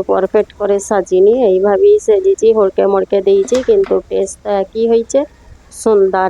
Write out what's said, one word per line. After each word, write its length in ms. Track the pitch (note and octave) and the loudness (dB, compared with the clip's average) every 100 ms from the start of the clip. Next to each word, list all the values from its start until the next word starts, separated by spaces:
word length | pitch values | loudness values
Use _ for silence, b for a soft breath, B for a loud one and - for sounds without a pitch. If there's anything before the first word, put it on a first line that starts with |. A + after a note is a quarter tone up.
পারফেক্ট 500 | F#3+ F#3+ F#3+ G#3+ G#3 | -2 -2 0 -2 -2
করে 220 | - G3+ G3+ | -4 -4 -2
সাজিনি, 540 | - G#3 F3+ F#3 G3+ B3 | -2 -4 0 2 2 2
এইভাবেই 520 | A3+ F#3 G3+ F#3+ G3+ G#3+ | 2 2 0 2 2 2
সেজেছি, 480 | - G3+ F#3+ G3 A3 | 2 0 0 0 2
হড়কে 300 | A3 G3 - G3 | 2 0 0 0
মড়কে 320 | G3 F#3+ G3+ | 0 -2 -2
দিয়েছি, 360 | F#3+ G3 G3 B3+ | 0 0 0 -2
কিন্তু 320 | B3+ G3+ G3 F#3+ | 0 0 0 -4
টেস্ট 340 | - F#3+ F#3+ - | -4 -6 -6 -8
তো 100 | G#3 G3+ | -6 -4
একই 280 | G3 A3 A3+ | -4 -4 0
হয়েছে, 320 | A#3 A3+ C4+ D4+ _ - - _ | 0 0 -4 -4 _ -20 -20 _
সুন্দর 560 | - A3+ G#3 F#3+ F#3+ F#3 | -8 0 2 2 0 -2